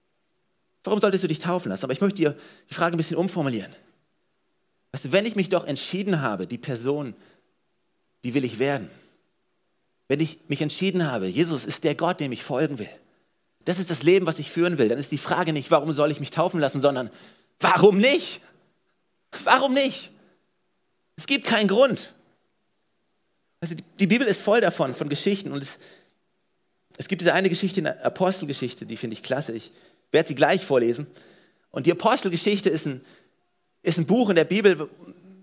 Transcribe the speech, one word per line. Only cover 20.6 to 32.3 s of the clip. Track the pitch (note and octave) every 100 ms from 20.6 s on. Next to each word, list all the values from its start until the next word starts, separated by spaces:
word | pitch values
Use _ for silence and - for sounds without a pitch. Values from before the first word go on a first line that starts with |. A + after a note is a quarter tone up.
| _ _ _ _ _ -
Es | -
gibt | C#4 -
keinen | A3+ G3+
Grund. | G3+ C4+ - - - _ _ _ _ _ _ _ _ _ _ _ _ _ _
Weißt | D#3+
du, | D#3+
die, | - -
die | F#3
Bibel | A#3 B3
ist | F#3+
voll | - A#3
davon, | F#3 - C#3
von | B2 D3
Geschichten. | D3 G3 G3 C#3
Und | C#3
es, | C#3 - - - _ _ _ _ _ _ _ _ _ -
es | -
gibt | F3
diese | F3
eine | E3+ F#3+
Geschichte | F#3 G3 F#3+
in |
der | D3 -
Apostelgeschichte, | B2+ - F#3 F#3+ D3 C3+ B2 - A2
die | A2
finde | A#2
ich | G#2+
klasse. | - C3 C#3
Ich | A2+ - - _ _ _
werde | D3+ E3
sie |
gleich | C3+ D3 C#3
vorlesen. | - C3 A#2 A#2+ D3 - - - _ _ _
Und | - D3+
die |
Apostelgeschichte | E3+ A3 A#3 G3